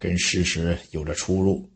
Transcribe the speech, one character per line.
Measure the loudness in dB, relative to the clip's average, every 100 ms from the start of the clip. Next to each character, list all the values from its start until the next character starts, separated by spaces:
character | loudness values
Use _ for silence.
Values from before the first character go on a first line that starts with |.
跟 | -2 0
事 | 0 0
实 | 0 0 0 -2 -4
有 | -8
着 | -6
出 | -4 0 2
入， | 4 2 -4